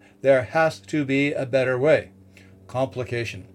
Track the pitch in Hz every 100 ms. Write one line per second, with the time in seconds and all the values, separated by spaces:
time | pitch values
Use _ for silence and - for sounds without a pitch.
0 | _ _ 135 131 113 160 160 - - 151
1 | 135 135 143 147 131 131 127 127 147 127
2 | - - - - - - - 123 131 127
3 | 120 120 110 101 -